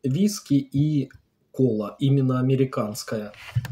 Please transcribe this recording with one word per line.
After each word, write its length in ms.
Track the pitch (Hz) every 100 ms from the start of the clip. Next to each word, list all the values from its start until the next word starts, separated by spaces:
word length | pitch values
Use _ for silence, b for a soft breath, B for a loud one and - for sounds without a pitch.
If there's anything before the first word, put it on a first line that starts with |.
виски 520 | 135 135 208 208 - 143
и 560 | 139 139 151 151 131 - _ _ _
кола, 440 | - 131 110 104 -
именно 400 | 139 139 131 127
американская. 960 | 127 131 135 135 107 107 - 113 104 - - - -